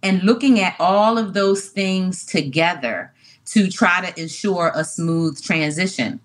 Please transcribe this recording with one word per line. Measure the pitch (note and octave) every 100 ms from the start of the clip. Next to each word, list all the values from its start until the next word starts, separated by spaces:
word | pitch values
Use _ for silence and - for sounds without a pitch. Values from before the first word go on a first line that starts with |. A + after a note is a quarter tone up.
And | G3 F#3+
looking | F#3+ A#3+ C#4 A3+
at | F#3 -
all | E3+ G3+ G#3+ A3+
of | G#3+
those | G3+ G3 G3 -
things | - F#3+ F#3+ F#3 F3+
together | - F3 C#3+ C#3 E3 F3 A#2+ F#2 - _ _ _ -
to | A3 F#3+
try | - F3+ F3 F#3
to | E3
ensure | E3 - G#3 F3 E3
a | D#3
smooth | D#3 - E3 E3 E3 D3
transition. | - E3 D3+ D3+ F#3 - A2+ F2+